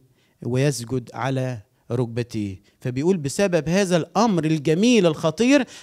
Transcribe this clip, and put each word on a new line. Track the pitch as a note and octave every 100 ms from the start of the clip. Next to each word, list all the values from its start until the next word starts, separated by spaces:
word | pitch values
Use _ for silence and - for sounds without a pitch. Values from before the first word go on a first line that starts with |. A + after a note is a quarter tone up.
| _ _ _ _ A#2+
ويسجد | B2+ C#3+ A#2+ A#2 C3 A#2
على | A#2+ A#2+ C3+ C3 B2 G2+ _ -
ركبتيه. | A#2+ A#2+ A#2 A#2 A2+ G2+ F#2+ _ _
فبيقول: | C3 B2 D#3+ G3
"بسبب | C#3 - G3+ F3 D3
هذا | F3+ G3 F3
الأمر | C#3+ F#3+ A#3 F3+ D#3
الجميل | D#3+ C#3+ D#3+ A3+ A#3+ F3
الخطير | D3+ E3 D#3 A#3+ C#4+ A#3+ -